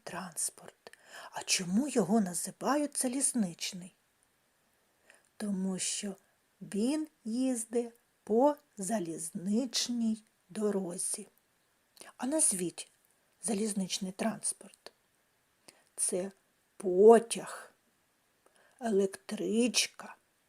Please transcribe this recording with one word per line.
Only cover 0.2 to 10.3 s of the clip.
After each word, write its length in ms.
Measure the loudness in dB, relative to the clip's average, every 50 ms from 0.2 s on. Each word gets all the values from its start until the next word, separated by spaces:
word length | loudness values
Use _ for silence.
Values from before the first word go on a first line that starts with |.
| -12 -12 -8 -6 -6 -6 -8 -10 -20 -20 -20 _ -20 -20 -20 -20 -20 -20 -20 -18 -18 -14
А 120 | -14 -12 -6
чому 440 | -4 -2 -2 -2 0 0 0 0 2
його 340 | 2 0 2 4 4 2
називають 760 | 2 2 -2 -6 -8 -8 -8 -6 -2 -2 0 0 0 -2 -4 -4
залізничний? 1000 | -4 -2 -2 -2 -2 -2 0 0 -2 -2 -4 -8 -10 -10 -10 -10 -14 -16 _ _ _ _ _ _ _ _ _ _ _ _ _ _ _ _ _ _ _ _ _ _ _ _ -20 _ _ _ _ -10
Тому 420 | -6 -4 -4 -2 -2 -4 -4 -4
що 360 | -4 -4 -6 -6 -6 -8 -10 -10 _ _ _ _ _ _ _ -18
він 460 | -14 -8 -4 -2 0 0 0 -2 -4 -6 _ _ -10
їздить 720 | -6 -4 -2 0 0 -2 -2 -4 -4 -4 -4 -4 -4 -8 _ _ _ _ _ -6
по 320 | 0 2 4 4 4 4 0 _ _ _ -10
залізничній 1500 | -6 -4 -4 -4 -4 -4 -8 -8 -8 -8 -8 -6 -4 0 0 0 0 -2 -2 -4 -4 -2 -2 -2 0 0 -2 -2 -6 _